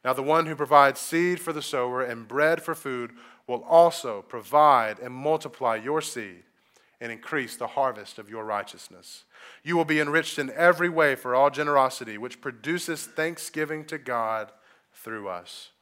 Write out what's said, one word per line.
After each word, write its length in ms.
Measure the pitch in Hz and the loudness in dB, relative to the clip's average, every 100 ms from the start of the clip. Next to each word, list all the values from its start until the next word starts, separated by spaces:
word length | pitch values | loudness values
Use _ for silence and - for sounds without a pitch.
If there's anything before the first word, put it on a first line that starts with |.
Now 120 | 131 | -2
the 80 | 131 | -2
one 240 | 139 160 160 | 2 2 0
who 100 | 147 | -4
provides 420 | 143 147 139 131 | 4 6 6 4
seed 420 | - 165 175 175 | -4 0 0 -2
for 120 | 175 | -6
the 80 | 151 | -8
sower 420 | - 139 123 127 | -4 -4 -2 -4
and 240 | 123 117 110 | -6 -8 -6
bread 360 | 127 151 165 | 2 2 2
for 120 | 165 | -2
food 440 | 156 139 123 120 - - - - | -8 -6 -8 -8 -14 -20 -20 -8
will 140 | 123 | -8
also 580 | - 165 170 - 127 101 | 6 8 8 4 -8 -8
provide 760 | - 123 104 147 151 131 110 107 | -10 -14 2 6 8 6 4 -4
and 120 | 123 | -12
multiply 640 | 127 147 156 143 - 127 | -6 -2 -2 -4 -4 -2
your 260 | 110 117 156 | -2 -2 -4
seed 440 | 151 123 104 87 _ _ _ _ _ _ | -4 -10 -12 -16 _ _ _ _ _ _
and 100 | 117 | -14
increase 460 | 113 - 151 120 - | -12 -6 -6 -6 -8
the 100 | 113 | -8
harvest 500 | - 131 107 98 - | -2 -2 -2 -14 -18
of 140 | 101 | -14
your 140 | 110 | -12
righteousness. 800 | 110 104 101 90 - 90 - - _ - - - | -6 -6 -6 -16 -20 -20 -20 -20 _ -20 -20 -16
You 120 | 151 170 | -2 0
will 80 | |
be 140 | 156 156 | 2 0
enriched 400 | 147 156 156 - | 2 0 0 -6
in 140 | 135 | -6
every 360 | 120 175 165 175 | 4 4 4 0
way 280 | 160 147 127 | 2 2 2
for 180 | 127 | 0
all 160 | 127 143 | 4 4
generosity, 680 | 139 147 143 131 - 113 104 | 2 2 4 2 0 -12 -10
which 240 | 120 - | -10 -10
produces 680 | 143 117 120 175 175 151 - | -12 -10 -6 -6 -4 -8 -8
thanksgiving 800 | - 160 165 - 156 147 156 151 | -4 -4 -4 -10 -6 -6 -6 -10
to 120 | 156 | -12
God 540 | 127 120 113 110 107 _ _ _ _ | -4 -2 -2 -4 -6 _ _ _ _
through 360 | - 113 110 98 | -18 -12 -10 -8
us. 420 | 90 87 - - _ | -10 -12 -18 -20 _